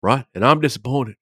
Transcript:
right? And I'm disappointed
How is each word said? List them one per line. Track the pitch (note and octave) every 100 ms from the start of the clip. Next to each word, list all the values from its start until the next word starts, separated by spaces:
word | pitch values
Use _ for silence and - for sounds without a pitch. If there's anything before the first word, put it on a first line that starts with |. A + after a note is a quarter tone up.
right? | F#2+ C3+ B2+
And | F2+
I'm | A#2 D#3
disappointed | D3+ A2 A2 C#3 A#2 G2+